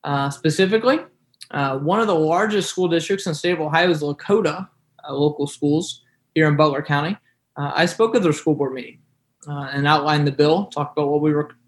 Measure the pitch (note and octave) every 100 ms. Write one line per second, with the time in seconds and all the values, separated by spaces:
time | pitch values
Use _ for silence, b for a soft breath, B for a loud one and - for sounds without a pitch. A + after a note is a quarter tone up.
0 | - C#3+ C#3 - D#3+ D#3 F#3+ A3 A#3+ D#4
1 | - _ _ _ - - C#3 C3+ D3 G3+
2 | A3 E3+ D#3 E3+ G#3+ G#3 - - F3+ E3+
3 | D#3+ G3 F#3 D3 F3 F3 D3+ D#3+ F3+ D#3
4 | D3 C#3 - G#3 E3+ E3 F#3+ _ _ _
5 | D3+ C#3 D3 D3 C#3+ - D3 D3+ F3+ -
6 | b b _ E3 D#3 D3 D#3 C#3 D3+ D3
7 | D#3 G#3 _ _ _ - C#3+ - F3 -
8 | A3 A#3 F3 D3 - D3+ C#3 C3 C3 -
9 | _ _ _ _ D3 D3 C3+ C#3 C#3+ D3+
10 | D3 D3+ C#3+ C#3 D3 E3+ G3+ - C#3+ -
11 | C#3+ D3 D3+ D3 D3 -